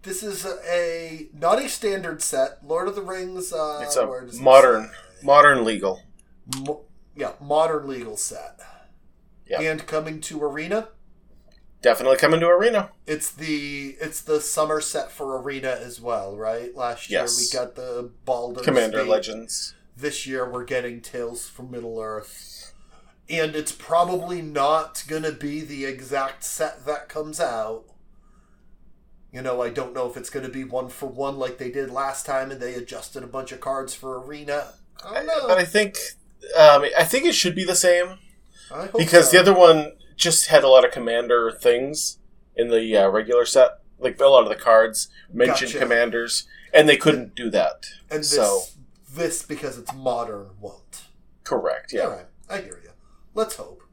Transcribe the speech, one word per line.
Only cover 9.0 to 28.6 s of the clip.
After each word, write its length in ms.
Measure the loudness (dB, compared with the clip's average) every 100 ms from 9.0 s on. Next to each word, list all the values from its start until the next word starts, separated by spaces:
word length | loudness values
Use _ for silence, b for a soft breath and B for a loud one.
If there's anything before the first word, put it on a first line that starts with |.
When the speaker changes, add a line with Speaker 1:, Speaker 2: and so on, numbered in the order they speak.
| -20 _ _ _ -10
Speaker 2:
Yeah. 120 | -6
Speaker 1:
And 240 | -4 -6 -6
coming 340 | -6 -6 -12
to 200 | -12 -6
Arena. 460 | -6 -6 -4 -6 -6 -20 -20 -20 _ -20 _ _ -20 0
Speaker 2:
Definitely 340 | 2 2 2 4
coming 220 | 4 4
to 60 | 4
Arena. 440 | 4 4 0 -4 _ -8
Speaker 1:
It's 240 | -8 -8
the, 680 | -10 -6 -6 -6 -10 -12 -12
it's 200 | -12 -10
the 200 | -2 -2
summer 400 | -2 -2 -2 -2
set 300 | -4 -8 -10
for 300 | -10 -8 -8
Arena 300 | -8 -8 -6 -8
as 200 | -10 -12
well, 360 | -6 -6 -6 -8
right? 380 | -6 -6 -8
Last 360 | -8 -8 -8 -4
year 100 | -4
Speaker 2:
Yes. 180 | -2 -2
Speaker 1:
we 180 | -2 -4
got 180 | -6 -10
the 340 | -10 -10 -10 -14
Baldur's 400 | -6 -4 -4 -4
Speaker 2:
Commander 340 | 0 2 2 -2
Speaker 1:
Gate. 60 | 0
Speaker 2:
Legends. 680 | 0 0 -12 -10 -10 -10 -16 _ -10
Speaker 1:
This 300 | -10 -8 -8
year 220 | -6 -6
we're 140 | -8
getting 360 | -6 -6 -6 -12
Tales 480 | -14 -10 -10 -10 -16
from 220 | -18 -16
Middle-earth. 1000 | -12 -10 -10 -8 -10 -14 -20 -20 -20 -20 -20 -20 -20 -20 _ -8
And 280 | -4 -2 -4
it's 160 | -8
probably 680 | -12 -2 0 0 -2 -6 -10
not 640 | -6 -2 0 0 -2 -12 -8
gonna 240 | -6 -6
be 280 | -8 -8 -8
the 220 | -10 -10
exact 600 | -10 -10 -6 -4 -4 -8
set 420 | -12 -6 -6 -6 -8
that 220 | -8 -8
comes 320 | -10 -10 -4
out. 440 | -4 -4 -6 -10 -14 -20 -20 -20 _ -20 _ _